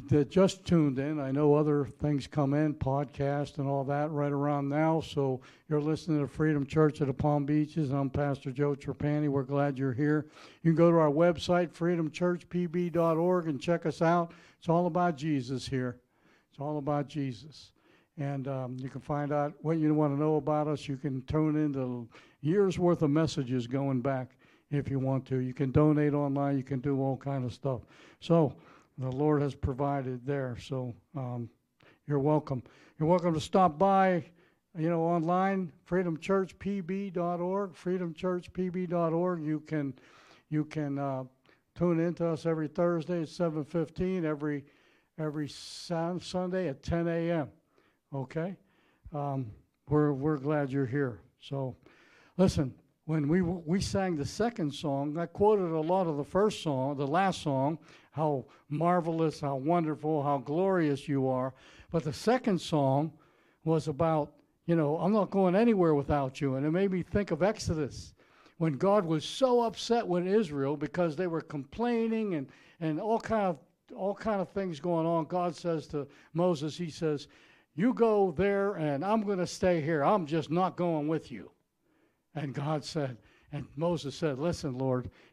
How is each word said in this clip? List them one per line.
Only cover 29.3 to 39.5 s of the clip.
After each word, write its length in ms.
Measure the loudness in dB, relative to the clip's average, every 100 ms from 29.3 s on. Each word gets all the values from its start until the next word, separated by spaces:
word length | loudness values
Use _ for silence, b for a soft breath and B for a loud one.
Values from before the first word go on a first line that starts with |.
| 2
has 120 | 0
provided 720 | -2 -4 -2 -2 -2 -4 -6
there. 320 | -4 -4 -4 -8
So, 360 | -6 -6 -6 -10 _
um, 360 | -10 -8 -8 -10 _ _ _ b b -2
you're 120 | 2
welcome. 440 | 4 2 2 -6 B B B -2
You're 100 | 2
welcome 260 | 4 2
to 60 | 0
stop 380 | 2 4 4 4
by, 460 | 4 6 4 2 -2 b b b _ -4
you 100 | -2
know, 140 | 0
online, 680 | 0 0 2 2 0 -2 -4 -10
freedom 320 | -4 -2 0 -2
church 420 | 0 0 0 -6
P 220 | -6 -6
B 300 | -4 -6 -6
dot 300 | -4 -4 -2
org, 340 | -2 -4 -4
freedom 400 | -6 -4 -4 -4
church 360 | -4 -4 -4 -6
P 160 | -6 -4
B 160 | -4 -2
dot 260 | 0 0
org. 320 | 0 0 -2
You 160 | -2